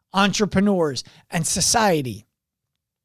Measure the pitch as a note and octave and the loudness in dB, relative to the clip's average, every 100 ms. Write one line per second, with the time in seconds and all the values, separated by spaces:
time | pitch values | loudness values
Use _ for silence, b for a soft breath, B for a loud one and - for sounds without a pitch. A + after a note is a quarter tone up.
0 | _ F#3+ G3+ - G3+ F#3+ G3+ F#3+ D#3 C3 | _ 0 0 0 0 2 2 2 0 -2
1 | - b b F3 - - - A#3+ G#3+ D#3+ | -12 b b -4 -2 -2 0 2 2 2
2 | B2+ G2 - _ _ _ _ _ _ _ | -2 -10 -16 _ _ _ _ _ _ _